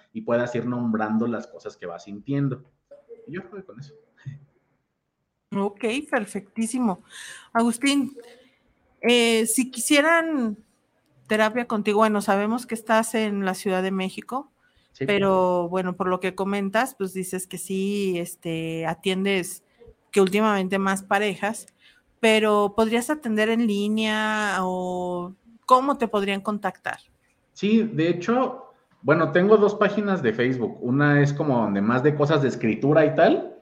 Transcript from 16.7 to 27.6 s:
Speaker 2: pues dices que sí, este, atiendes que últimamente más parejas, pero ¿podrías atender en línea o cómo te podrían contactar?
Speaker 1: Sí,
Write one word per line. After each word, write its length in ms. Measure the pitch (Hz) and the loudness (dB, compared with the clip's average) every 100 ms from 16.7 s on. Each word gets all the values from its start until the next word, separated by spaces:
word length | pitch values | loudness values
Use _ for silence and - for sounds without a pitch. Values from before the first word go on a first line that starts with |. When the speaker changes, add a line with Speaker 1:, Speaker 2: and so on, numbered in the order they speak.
| 208 262 - | -2 -2 -4
Speaker 2:
pues 160 | 190 | -8
dices 320 | 190 180 185 - | -6 -6 -6 -8
que 100 | 180 | -12
sí, 640 | - 190 196 202 196 175 | -6 -4 -2 -2 -2 -2
este, 680 | 170 - 170 165 165 165 | -4 -8 -6 -6 -4 -4
atiendes 800 | 160 165 190 185 196 196 180 - _ _ - - _ | -4 -4 -2 -2 0 -2 -4 -10 _ _ -20 -20 _
que 100 | - | 2
últimamente 580 | 190 202 220 202 190 196 | 4 4 2 0 0 0
más 240 | 196 190 | 0 -2
parejas, 640 | 196 202 208 185 202 226 - _ _ _ _ _ | 0 0 0 -2 -6 -6 -14 _ _ _ _ _
pero 540 | 220 220 214 208 208 | 4 4 4 2 2
¿podrías 340 | 202 226 233 233 | 2 0 0 -2
atender 400 | 302 233 214 220 | -4 -2 0 2
en 200 | 226 233 | 2 0
línea 880 | 202 208 214 220 214 214 214 208 185 | 0 -2 -2 -2 -2 -2 -2 -2 -2
o 720 | 185 185 180 180 180 180 175 190 _ - - | -2 -4 -4 -4 -4 -6 -8 -14 _ -16 4
cómo 320 | 254 269 285 | 4 4 0
te 100 | 226 | 0
podrían 320 | 208 196 196 | 0 0 -2
contactar? 580 | 196 208 190 - - - _ _ _ _ _ | -4 -4 -4 -6 -10 -10 _ _ _ _ _
Speaker 1:
Sí, 320 | - | -6